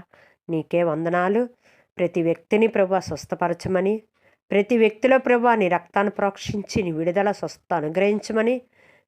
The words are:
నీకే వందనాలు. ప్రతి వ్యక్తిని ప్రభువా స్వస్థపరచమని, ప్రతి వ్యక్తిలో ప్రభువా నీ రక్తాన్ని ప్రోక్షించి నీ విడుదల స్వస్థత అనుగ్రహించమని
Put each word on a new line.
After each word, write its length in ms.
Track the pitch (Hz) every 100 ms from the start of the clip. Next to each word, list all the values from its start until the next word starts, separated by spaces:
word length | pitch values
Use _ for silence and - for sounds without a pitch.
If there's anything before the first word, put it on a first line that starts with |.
| 180 _ _ _ -
నీకే 340 | 165 151 170
వందనాలు. 580 | 170 151 165 175 180 208 240 _ _ _ _ -
ప్రతి 240 | 175 175
వ్యక్తిని 460 | 165 165 _ 214 220
ప్రభువా 320 | 220 185 190
స్వస్థపరచమని, 1040 | - 151 - 170 175 170 175 185 190 214 - _ _ _ _
ప్రతి 240 | 196 208 240
వ్యక్తిలో 400 | 220 214 254 262
ప్రభువా 380 | - 247 240 226
నీ 120 | 185
రక్తాన్ని 440 | 175 175 - 208
ప్రోక్షించి 640 | 196 202 - - 208 190 240
నీ 80 | 185
విడుదల 400 | 156 165 175 202
స్వస్థత 420 | 196 160 - _
అనుగ్రహించమని 840 | 170 151 170 202 208 - 220 220 254 247 _ _ _